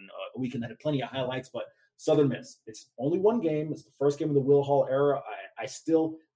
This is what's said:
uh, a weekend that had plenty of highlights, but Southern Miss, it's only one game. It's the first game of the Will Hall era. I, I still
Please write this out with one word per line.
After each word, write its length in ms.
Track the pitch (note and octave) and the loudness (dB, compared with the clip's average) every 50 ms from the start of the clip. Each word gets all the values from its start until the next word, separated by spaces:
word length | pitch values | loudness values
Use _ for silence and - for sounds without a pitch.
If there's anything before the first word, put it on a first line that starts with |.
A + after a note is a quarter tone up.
| G2 F#2+ | -16 -16
uh, 280 | F2+ F#2 F#2+ - - | -12 -12 -12 -10 -8
a 40 | A#2+ | -8
weekend 220 | C3 A#2+ C3+ B2+ | -6 -6 -6 -8
that 80 | A#2 A2 | -8 -10
had 80 | - - | -10 -6
plenty 240 | - D3+ D3 C3 | -4 -2 -2 -2
of 60 | A#2+ A#2 | -4 -6
highlights, 400 | B2+ C3+ C3 B2 C3 C3 - - | -6 -6 -4 -4 -6 -8 -8 -10
but 160 | - A2+ - - _ _ _ _ _ | -10 -10 -10 -10 _ _ _ _ _
Southern 320 | - - - D#3 D3 D3 C3+ | -4 0 2 4 4 4 2
Miss, 300 | A#2 - - - - _ _ A2 | 0 -4 -8 -14 -20 _ _ -18
it's 220 | G#2+ - - _ _ | -18 -18 -20 _ _
only 220 | - B2+ D3 F3 F#3+ | -6 -2 -2 0 2
one 220 | F#3 G#3+ A#3 A#3 | 2 2 2 2
game. 320 | F3 D#3+ D#3 D3+ D#3 D#3 | 0 0 -2 -2 -4 -4
It's 100 | C#3+ C3+ | -8 -10
the 80 | - _ _ - | -12 _ _ 0
first 220 | C#3 C#3+ C#3+ - | 0 0 2 0
game 80 | D#3+ D#3 | -2 2
of 60 | C#3+ | 2
the 60 | C#3 | 2
Will 220 | B2+ C3+ C#3+ C#3+ | 6 6 6 6
Hall 240 | C#3+ C#3+ C#3+ C#3 C3 B2 | 6 4 2 2 2 2
era. 300 | C3 C#3 C#3+ C#3+ C3+ A#2+ | 2 2 4 2 2 0
I, 460 | - G#2+ G#2 G2 F#2+ - _ - A2 | -4 -8 -12 -12 -12 -14 _ -10 -10
I 20 | |
still 500 | G#2 - - - D#3 D#3+ D#3+ D#3+ D#3 - - _ _ _ | -10 -10 -8 0 2 2 4 2 0 -4 -10 _ _ _